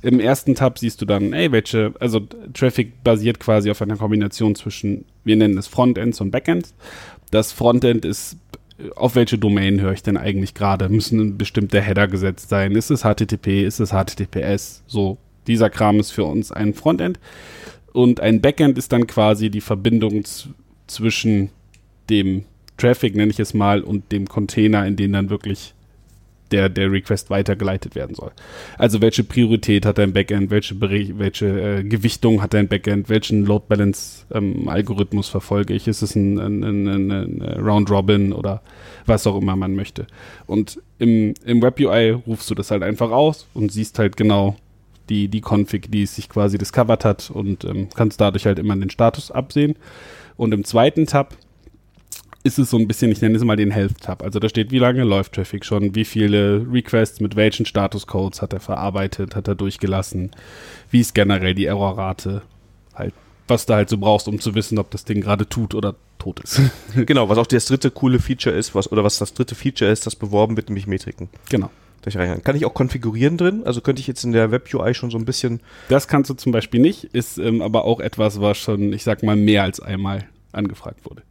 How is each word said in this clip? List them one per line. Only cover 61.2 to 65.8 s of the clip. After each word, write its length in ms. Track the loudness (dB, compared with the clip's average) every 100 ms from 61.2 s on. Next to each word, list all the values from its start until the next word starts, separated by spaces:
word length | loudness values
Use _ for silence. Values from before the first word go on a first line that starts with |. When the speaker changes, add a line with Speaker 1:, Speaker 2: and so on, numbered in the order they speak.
| 2 2 0 0
Speaker 1:
die 100 | 0
Errorrate, 800 | 0 -2 -2 -6 -6 -6 -8 -10 -20 _ _ _
halt, 200 | -12 -12 -12 _ _ -2
was 180 | -2 2
du 80 |
halt 160 | 2 2
so 80 | 0
brauchst, 300 | 2 2 0
um 120 | -6
zu 160 | -4 -4
wissen, 220 | -2 -4
ob 140 | -4
das 120 | -10
Ding 180 | -4 -4
gerade 280 | 0 -2 -2
tut 240 | -4 -4
oder 220 | -4